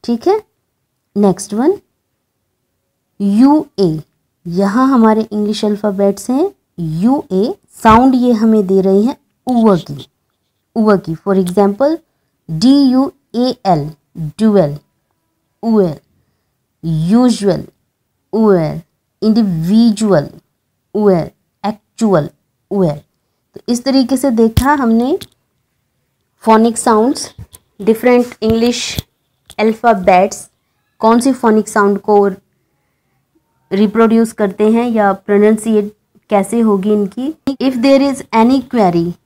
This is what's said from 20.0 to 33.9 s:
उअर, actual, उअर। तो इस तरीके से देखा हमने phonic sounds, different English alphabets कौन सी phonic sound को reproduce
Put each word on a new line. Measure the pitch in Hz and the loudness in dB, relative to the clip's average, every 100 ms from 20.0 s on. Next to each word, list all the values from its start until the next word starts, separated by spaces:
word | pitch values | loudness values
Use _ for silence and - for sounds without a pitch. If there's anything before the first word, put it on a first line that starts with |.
| 220 175 139 - _ _ _ _ _ | 0 0 -2 -14 _ _ _ _ _
उअर, | 208 208 180 151 _ _ _ | -2 0 0 -4 _ _ _
actual, | 202 220 _ - 220 180 143 _ _ _ _ | -12 -12 _ -4 0 0 -2 _ _ _ _
उअर। | 202 180 147 _ _ _ _ _ | -2 -2 -4 _ _ _ _ _
तो | - - | -18 -6
इस | 240 | -6
तरीके | 277 269 254 262 | 0 0 0 -2
से | 277 | -2
देखा | 226 226 226 254 | 0 2 2 0
हमने | 294 240 226 247 381 - _ _ _ _ _ _ _ _ _ _ _ | 0 0 0 0 -4 -8 _ _ _ _ _ _ _ _ _ _ _
phonic | - 220 233 226 | 2 2 2 0
sounds, | - 214 233 311 - - - - _ _ | 0 2 0 -2 -10 -16 -20 -20 _ _
different | 196 220 254 247 247 - | -2 0 2 2 0 -4
English | 220 226 240 240 - - - _ _ _ _ - | -4 0 -2 -4 -8 -12 -14 _ _ _ _ -4
alphabets | 214 220 240 208 185 180 196 - - _ _ _ _ _ | -2 0 0 0 2 2 2 -4 -18 _ _ _ _ _
कौन | 220 233 | 2 2
सी | 254 | 0
phonic | 254 233 214 208 | 0 0 0 0
sound | 220 202 202 | -2 0 -2
को | - 208 202 190 _ _ _ _ _ _ _ _ _ _ _ _ _ | 0 2 2 -4 _ _ _ _ _ _ _ _ _ _ _ _ _
reproduce | 190 214 | -2 0